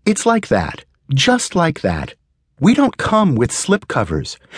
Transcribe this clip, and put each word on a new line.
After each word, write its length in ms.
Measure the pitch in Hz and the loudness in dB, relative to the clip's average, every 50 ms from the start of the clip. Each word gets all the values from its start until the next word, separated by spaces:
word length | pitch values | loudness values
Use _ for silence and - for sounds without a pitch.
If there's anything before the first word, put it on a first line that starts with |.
| _ | _
It's 220 | 208 220 - - | -2 -2 0 2
like 220 | 233 233 220 - - | 2 2 0 0 0
that, 360 | - 95 82 71 - - - _ _ _ _ - | 0 0 0 -2 -6 -12 -16 _ _ _ _ -4
just 440 | 135 135 - 247 247 247 - - - | -2 0 2 2 2 2 0 -2 0
like 260 | 185 170 160 147 - | 0 0 0 0 -2
that. 320 | - 95 85 78 65 - - - _ _ _ _ _ _ _ - | -2 -2 -2 -2 -6 -8 -12 -18 _ _ _ _ _ _ _ 0
We 160 | 135 202 247 | 2 4 4
don't 220 | - 277 254 - | 4 2 0 0
come 380 | - - - 214 214 214 180 131 | -4 -4 0 2 2 2 2 2
with 160 | 107 185 - | 2 0 0
slipcovers, 840 | - - - - 202 208 - - - 127 104 85 80 76 - - - - _ _ - | -2 -4 -2 0 0 0 -2 -2 -4 -2 -2 -2 -4 -4 -6 -8 -12 -16 _ _ -20